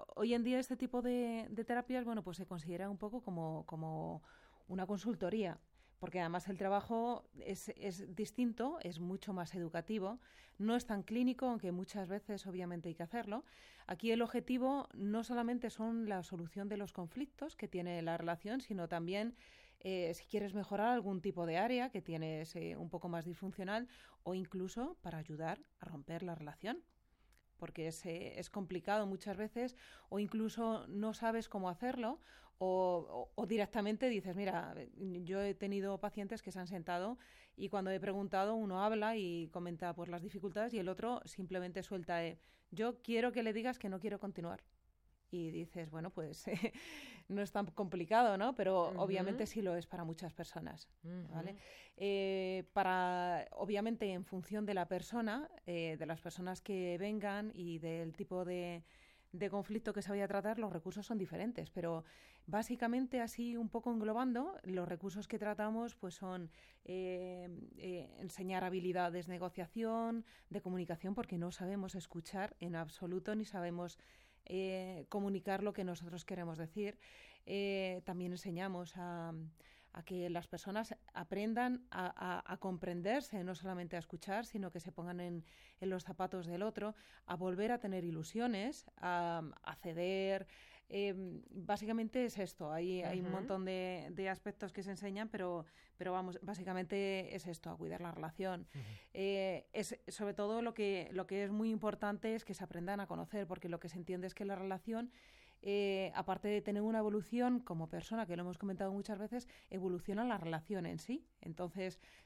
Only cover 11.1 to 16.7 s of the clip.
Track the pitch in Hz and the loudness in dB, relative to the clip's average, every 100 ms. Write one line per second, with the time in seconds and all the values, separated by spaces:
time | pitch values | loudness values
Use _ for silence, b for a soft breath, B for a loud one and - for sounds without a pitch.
11.1 | 226 254 254 262 233 185 180 190 208 180 | 4 4 4 2 2 0 0 -2 -4 -2
12.1 | 202 208 196 196 180 180 175 170 160 170 | -2 -4 -6 -4 -4 -2 -4 -4 -6 -4
13.1 | 233 226 226 - B B B B 175 226 | -4 -2 -4 -6 B B B B 0 4
14.1 | 226 226 240 247 254 254 277 - - 202 | 4 4 2 2 4 4 2 0 -2 0
15.1 | 220 226 240 233 247 226 - 220 233 214 | 2 2 2 2 2 0 0 0 2 2
16.1 | 185 165 180 165 202 202 | 0 -2 -4 -4 -4 -2